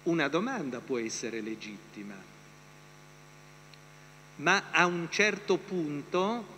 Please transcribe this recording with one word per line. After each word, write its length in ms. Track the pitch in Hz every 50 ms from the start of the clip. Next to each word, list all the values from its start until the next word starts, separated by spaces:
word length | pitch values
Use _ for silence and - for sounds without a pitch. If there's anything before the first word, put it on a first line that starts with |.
| -
Una 240 | 175 170 165 147 143
domanda 520 | 139 165 196 254 269 233 160 135 120 120
può 200 | - - 135 120
essere 420 | 113 113 104 - - 113 107 113
legittima, 720 | 107 113 110 104 - 107 104 98 - - - 107 101 101 101 95 92 - - - - - - - - - - - - - - - - - - - - - - - - - - - - - - - - - - - - - - - - - - -
ma 280 | 143 165 185 202 - -
a 160 | - 160 170
un 220 | 180 175 175 170 160
certo 480 | - - 202 214 202 196 - - 190 165
punto 960 | 156 - 185 180 165 151 147 147 139 - - 180 185 202 226 240 214 - -